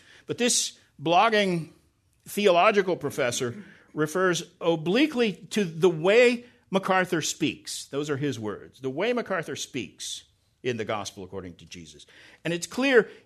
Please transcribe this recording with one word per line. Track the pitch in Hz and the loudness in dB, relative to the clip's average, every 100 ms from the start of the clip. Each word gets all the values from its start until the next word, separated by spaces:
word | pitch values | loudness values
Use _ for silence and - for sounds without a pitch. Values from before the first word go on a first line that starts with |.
| - - - | -20 -16 -8
But | 151 | -2
this | 240 - - - _ - | 0 0 -2 -8 _ -8
blogging | 143 175 226 214 190 170 156 - _ _ _ _ - | 2 4 4 4 2 -2 -6 -16 _ _ _ _ -10
theological | 196 202 170 208 202 185 165 | 2 4 6 4 4 2 0
professor | 143 143 123 117 120 113 - - _ | -4 -2 -2 -2 -4 -6 -16 -20 _
refers | 151 151 180 185 165 - - | -4 -2 2 2 0 -6 -6
obliquely | 165 170 160 226 311 247 226 - - | -2 0 2 2 2 2 0 -2 -6
to | 214 | -4
the | 180 160 180 | -2 2 2
way | 160 180 226 247 240 - _ - | 4 4 6 6 2 -6 _ -4
MacArthur | 190 190 185 180 160 | -2 2 0 2 -2
speaks. | - - 139 - - - - | -2 -2 -2 -4 -10 -12 -8
Those | 139 151 | -6 -4
are | 135 | -2
his | 147 110 | -4 -4
words. | 107 90 82 - | -6 -8 -12 -10
"The | 131 | -8
way | 139 226 | -4 -2
MacArthur | 240 - 185 151 131 | -2 -4 -6 -6 -10
speaks | - 131 87 - - - - _ _ _ | -8 -8 -10 -12 -12 -12 -16 _ _ _
in | 127 120 | -6 -4
The | |
Gospel | 107 107 98 101 | -4 -6 -6 -12
According | 90 95 90 | -14 -12 -14
to | 82 | -16
Jesus." | 82 90 76 73 - - - - | -20 -20 -20 -20 -20 -20 -20 -12
And | 160 | -8
it's | 170 - | -6 -8
clear | - 277 240 - - | -4 4 4 4 -2